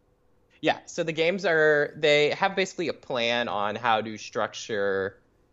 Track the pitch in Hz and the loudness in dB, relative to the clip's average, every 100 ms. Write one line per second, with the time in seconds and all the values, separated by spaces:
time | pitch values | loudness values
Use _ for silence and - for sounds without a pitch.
0 | _ _ _ _ _ - 156 - - - | _ _ _ _ _ -4 -2 -2 -4 -6
1 | 160 160 165 190 180 160 156 147 147 - | -4 0 0 0 0 4 4 4 2 0
2 | 151 147 147 - 196 190 185 - 151 - | 4 4 4 2 -2 0 -4 -4 -6 -6
3 | - 127 117 120 113 98 104 107 120 110 | -6 -2 0 0 -2 -2 -4 -2 0 0
4 | 110 107 - 120 107 - - 107 101 98 | -2 -10 -8 -4 -4 -6 -8 -4 -2 -2
5 | 95 - _ _ _ | -4 -8 _ _ _